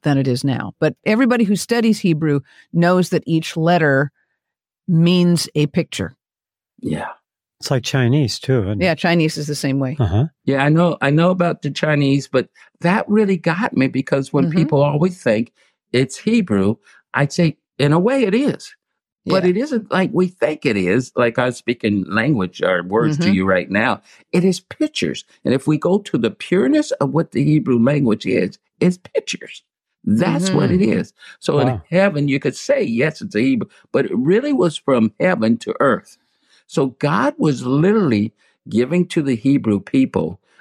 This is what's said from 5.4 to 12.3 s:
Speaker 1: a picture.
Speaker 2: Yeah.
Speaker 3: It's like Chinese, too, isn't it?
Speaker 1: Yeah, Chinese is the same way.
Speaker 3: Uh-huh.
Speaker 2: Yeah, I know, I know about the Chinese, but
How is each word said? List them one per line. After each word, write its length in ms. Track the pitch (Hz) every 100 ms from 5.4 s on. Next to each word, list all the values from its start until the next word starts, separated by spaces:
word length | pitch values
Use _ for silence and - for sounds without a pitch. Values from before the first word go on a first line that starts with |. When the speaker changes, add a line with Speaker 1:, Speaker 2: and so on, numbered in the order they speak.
| -
Speaker 1:
a 120 | 147 143
picture. 480 | - - - 90 - _ _ _ _ _ _
Speaker 2:
Yeah. 280 | - - - - _ _ _ _
Speaker 3:
It's 100 | -
like 140 | 131
Chinese, 560 | - 135 120 143 127 -
too, 220 | - 131
isn't 200 | 95 104
it? 20 |
Speaker 1:
Yeah, 100 | 180
Chinese 420 | 156 180 170 156 156
is 100 | 147
the 80 |
same 240 | 147 139 135
way. 180 | 131 147
Speaker 3:
Uh-huh. 260 | 104 101 151 -
Speaker 2:
Yeah, 200 | - 135
I 40 | 143
know, 280 | 156 175 -
I 100 | 139
know 200 | 151 175
about 320 | 185 175 -
the 80 | 143
Chinese, 560 | 139 156 147 139 139
but 220 | 135